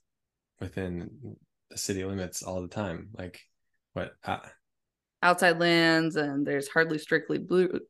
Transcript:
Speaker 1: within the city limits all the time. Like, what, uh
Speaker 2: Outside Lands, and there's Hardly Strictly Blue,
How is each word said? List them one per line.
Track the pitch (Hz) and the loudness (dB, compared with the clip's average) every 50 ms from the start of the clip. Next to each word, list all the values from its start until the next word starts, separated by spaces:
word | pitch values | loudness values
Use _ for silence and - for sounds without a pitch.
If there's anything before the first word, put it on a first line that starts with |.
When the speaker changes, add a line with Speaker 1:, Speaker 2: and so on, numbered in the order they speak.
| _ _ _ _ _ _ _ _ _ _ _ - | _ _ _ _ _ _ _ _ _ _ _ -12
Speaker 1:
within | 95 95 - 98 95 90 90 87 87 - - - - 107 107 - _ _ _ _ _ _ | -12 -10 -8 -8 -6 -6 -6 -8 -10 -12 -14 -16 -16 -16 -16 -18 _ _ _ _ _ _
the | - - | -12 -8
city | - - 101 95 92 | -6 -4 -4 -4 -4
limits | 95 98 98 90 87 - - - | -4 -4 -6 -6 -8 -8 -10 -10
all | 98 92 92 90 | -8 -8 -8 -8
the | 90 | -8
time. | - 107 104 95 82 87 90 101 107 | -6 -6 -6 -6 -6 -8 -10 -14 -14
Like, | - 92 90 - - - _ _ _ _ _ _ _ _ _ - | -12 -12 -14 -14 -18 -20 _ _ _ _ _ _ _ _ _ -10
what, | 95 87 - - _ - | -8 -8 -8 -10 _ -8
uh | - 98 - - - - _ _ _ _ _ _ _ _ _ _ _ _ _ - | -6 -6 -6 -8 -12 -20 _ _ _ _ _ _ _ _ _ _ _ _ _ 2
Speaker 2:
Outside | 180 180 - 190 180 170 165 | 4 4 6 6 4 4 4
Lands, | 175 170 170 170 165 165 165 160 165 165 151 | 4 4 6 6 6 6 6 4 4 2 0
and | 156 147 147 139 143 147 | 0 0 0 0 -2 0
there's | 143 143 139 139 - | 0 0 -2 -2 0
Hardly | - 165 165 165 156 151 | 2 2 2 2 0 -4
Strictly | - - 165 156 - - 151 147 | -2 0 0 0 0 0 -4 -4
Blue, | - - 175 185 185 - - - - | -2 2 4 4 4 4 0 -4 -6